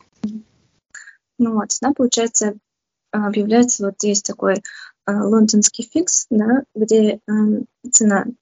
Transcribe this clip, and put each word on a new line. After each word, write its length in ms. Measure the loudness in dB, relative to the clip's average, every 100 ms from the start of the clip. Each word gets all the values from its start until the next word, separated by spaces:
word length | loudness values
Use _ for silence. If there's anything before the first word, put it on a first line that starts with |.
| _ _ -10 -10 -16 _ _ _ _ -20 -20 _ _ -4
Ну 160 | -2 -2
вот, 160 | -4
цена, 220 | -4 -2
получается, 600 | 0 0 0 -2 -2 -2 -4 _ _ _ _ _
э, 60 | -4
объявляется, 680 | -2 -2 2 4 4 0 -4
вот 180 | -4
есть 220 | -2 -2 -4
такой, 300 | -4 -2 -2
э, 60 | -6 -20 -20 _ -6
лондонский 760 | -2 2 4 4 4 0 -4 -4
фикс, 360 | -4 -2 -4 0
да, 340 | 0 2 0 -2 -4
где, 440 | 2 4 2 0 -4
эм, 380 | 0 0 0 -6 _ -4
цена 340 | 0 2 2 -2 -10